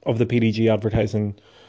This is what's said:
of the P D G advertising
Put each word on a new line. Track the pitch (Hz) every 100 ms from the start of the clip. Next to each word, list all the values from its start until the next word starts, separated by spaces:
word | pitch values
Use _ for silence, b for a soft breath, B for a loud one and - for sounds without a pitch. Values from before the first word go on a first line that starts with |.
of | - 113
the | 120
P | 120
D | 113
G | 107 113
advertising | 107 107 110 110 107 104 101 b b